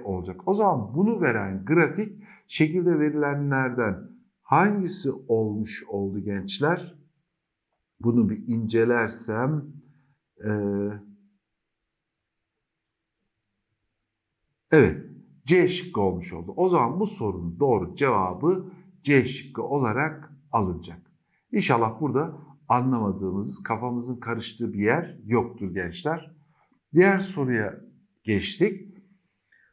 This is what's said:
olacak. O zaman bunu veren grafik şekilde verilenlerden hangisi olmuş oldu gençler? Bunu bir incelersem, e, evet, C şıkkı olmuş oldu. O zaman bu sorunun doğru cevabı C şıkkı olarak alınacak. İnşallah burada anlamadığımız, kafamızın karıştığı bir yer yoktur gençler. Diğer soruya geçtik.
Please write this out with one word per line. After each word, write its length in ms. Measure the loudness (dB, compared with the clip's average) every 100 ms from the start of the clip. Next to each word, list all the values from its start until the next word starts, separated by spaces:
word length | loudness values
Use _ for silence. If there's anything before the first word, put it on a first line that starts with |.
olacak. 440 | -4 -6 -6 -6 -2
O 60 |
zaman 400 | 2 2 0 -2
bunu 260 | 0 0 2
veren 440 | 0 0 -2 -6
grafik 600 | 0 4 4 0 -6 -10 -20 -20 -6
şekilde 520 | 0 2 2 2 2
verilenlerden 1120 | 2 0 0 0 0 0 0 0 0 -2 -8 -20 _ _
hangisi 680 | 0 2 4 2 -2 -2 -2
olmuş 720 | -4 0 0 0 -2 -6 -8 -6
oldu 320 | -4 -4 -4
gençler? 800 | -4 -6 -6 -2 0 0 -4 -18 _ _ _ _ _ _ _ _ _ -4
Bunu 280 | 2 4 4
bir 140 | 0 -2
incelersem, 1160 | -2 0 2 4 4 0 -4 -4 -2 0 -2 -6 -14 -20 _ _ _ _ _
e, 60 | -4 -2 0 -2 -4 -6 -14 -20 _ _ _ _ _ _ _ _ _ _ _ _ _ _ _ _ _ _ _ _ _ _ _ _ _ _ _ _ _ _ _ _ _ _ _
evet, 340 | 6 8 4 -8 -20 -20 _ 2
C 220 | 4 4
şıkkı 320 | 2 -4 0
olmuş 320 | 0 0 -6
oldu. 220 | -10 -8 -2
O 120 | 2
zaman 320 | 4 2 0
bu 60 | -4
sorunun 540 | -2 -4 -4 -6 0
doğru 340 | 2 2 0
cevabı 800 | -2 2 2 0 0 0 0 -4 -16 -20 _
C 220 | 2 4
şıkkı 380 | 4 -2 -10 -8
olarak 720 | -4 0 0 0 -2 -6 -16 -20 _
alınacak. 460 | -2 0 -4 -10 -18 -20 _ _ _ _
İnşallah 480 | -2 2 2 2 -2
burada 380 | -2 -2 -2 -6 -18 -12 0
anlamadığımız, 920 | 2 2 0 0 -2 -4 -4 -4 -6
kafamızın 580 | -6 -4 -4 -6 -6 -8
karıştığı 520 | -6 -8 -8 -8 -6
bir 60 | -2
yer 400 | 0 0 -2 -12
yoktur 500 | -2 0 0 -6 -8
gençler. 640 | -6 -6 -6 -6 -6 -10 -20 _ _ _ _ _
Diğer 260 | 4 6 4
soruya 600 | 0 -2 0 0 0 -6 -16 _ _ _
geçtik. 720 | -2 0 0 0 0 0 -12 -20 _ _ _ _ _ _ _